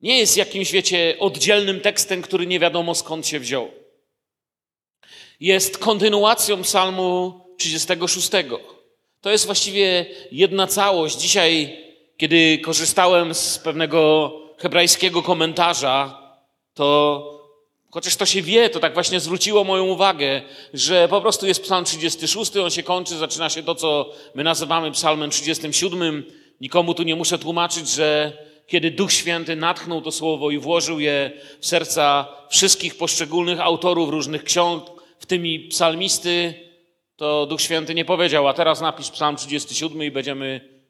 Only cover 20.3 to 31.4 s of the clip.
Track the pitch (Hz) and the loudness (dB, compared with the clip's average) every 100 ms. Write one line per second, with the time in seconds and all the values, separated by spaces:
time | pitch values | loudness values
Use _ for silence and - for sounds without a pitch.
20.3 | 135 - - - 143 135 180 170 202 196 | -2 -6 -20 -16 -4 2 4 6 4 0
21.3 | - 196 180 190 185 170 160 165 170 160 | 0 0 -2 0 -2 0 -4 -4 -4 -4
22.3 | 196 208 202 180 160 170 180 175 170 156 | -2 -2 -2 -2 -4 -2 -4 -4 -6 -6
23.3 | 113 160 165 156 170 160 147 135 - - | -4 -4 -4 -4 -2 0 0 -2 -10 -18
24.3 | - 151 156 156 165 160 143 165 151 147 | -4 -2 0 0 -2 -2 -2 0 0 -2
25.3 | - 147 156 156 139 185 180 165 151 135 | -4 -2 -4 -2 -2 -2 -2 -2 -2 -8
26.3 | - _ _ 131 175 170 170 170 160 165 | -20 _ _ -2 0 0 -2 -2 -2 -2
27.3 | 175 151 170 170 170 147 135 151 151 151 | -4 -4 -2 -2 -4 -6 0 2 2 -2
28.3 | 147 - _ _ 175 160 147 196 - 170 | -6 -20 _ _ -2 -2 -2 0 0 0
29.3 | 170 165 160 165 175 170 165 156 156 160 | -4 -4 -2 -2 -2 -6 -8 -6 -4 -4
30.3 | 156 147 147 139 170 160 160 147 143 139 | -2 -2 -4 0 0 0 -2 -2 0 -2
31.3 | - | -8